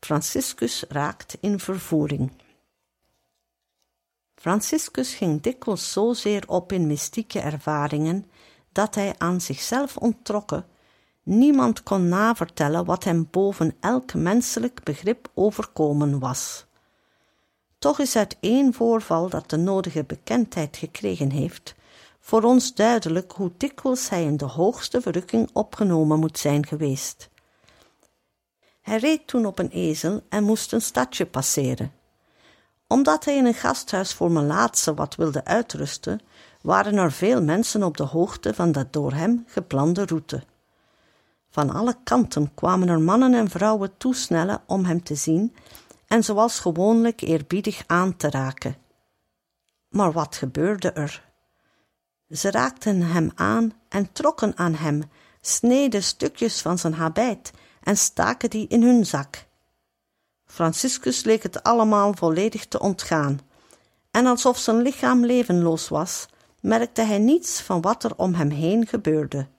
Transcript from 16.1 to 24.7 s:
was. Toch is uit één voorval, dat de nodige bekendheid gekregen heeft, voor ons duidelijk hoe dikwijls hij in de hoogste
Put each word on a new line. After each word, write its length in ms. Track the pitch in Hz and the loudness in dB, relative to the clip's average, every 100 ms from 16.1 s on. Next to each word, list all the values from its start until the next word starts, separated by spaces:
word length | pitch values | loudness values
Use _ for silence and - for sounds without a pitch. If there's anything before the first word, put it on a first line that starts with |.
| 139 | 0
was. 480 | 127 127 - - - _ _ _ _ _ _ _ _ _ _ _ | -4 -6 -8 -12 -18 _ _ _ _ _ _ _ _ _ _ _
Toch 200 | 285 294 | -2 0
is 180 | 277 233 | 0 0
uit 200 | 196 - | -2 -2
één 340 | - 247 277 | 0 4 4
voorval, 540 | 233 233 226 214 165 180 | 2 2 0 0 -2 -2
dat 220 | 165 - | -6 -4
de 60 | 156 | -2
nodige 480 | 175 190 180 156 | 0 0 -2 -4
bekendheid 720 | 139 131 - 233 226 - 151 - | -6 -10 -4 0 0 -2 -6 -8
gekregen 540 | 160 - 208 175 139 | -12 -8 -6 -2 -2
heeft, 440 | 139 170 - - - _ - - _ | -2 -4 -8 -20 -20 _ -20 -20 _
voor 220 | - 220 | 0 2
ons 320 | 226 254 240 | 6 4 2
duidelijk 580 | - 214 240 160 165 180 | 0 2 2 0 -4 -4
hoe 200 | - 190 175 | -6 -6 -4
dikwijls 520 | 277 - 269 254 - | -6 -4 -2 -2 -2
hij 160 | 185 | -2
in 120 | 160 147 | 0 -2
de 80 | |
hoogste 560 | 143 143 185 | -4 0 0